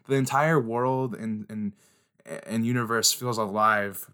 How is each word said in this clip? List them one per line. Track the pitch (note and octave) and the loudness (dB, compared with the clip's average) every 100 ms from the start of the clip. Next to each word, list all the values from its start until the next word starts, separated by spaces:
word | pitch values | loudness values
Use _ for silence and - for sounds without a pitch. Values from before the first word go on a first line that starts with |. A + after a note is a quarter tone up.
| - | -2
The | C3+ | 0
entire | C3 C3+ D3+ D#3+ | 2 2 4 2
world | A#2 A#2 B2+ C3 C3 - | 2 0 0 0 -2 -4
and, | A2 G#2+ G#2 | -6 -6 -8
and, | A2 G#2 - _ _ _ _ - - - | -6 -6 -8 _ _ _ _ -14 -12 -6
and | A2+ A2+ | -2 0
universe | B2 A#2 A2+ A2 | 2 2 2 2
feels | - B2 A#2 | 0 -2 -2
alive | G#2 G#2 G#2+ G#2+ G2+ F#2+ - | -2 2 4 4 0 -6 -10